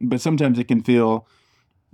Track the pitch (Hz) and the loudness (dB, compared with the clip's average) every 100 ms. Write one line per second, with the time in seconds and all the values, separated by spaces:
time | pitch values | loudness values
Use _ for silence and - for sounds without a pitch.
0 | 123 127 165 151 143 120 120 117 110 120 | -4 -4 -2 0 0 0 0 -2 2 2
1 | 113 110 - _ _ _ _ _ _ | 2 0 -6 _ _ _ _ _ _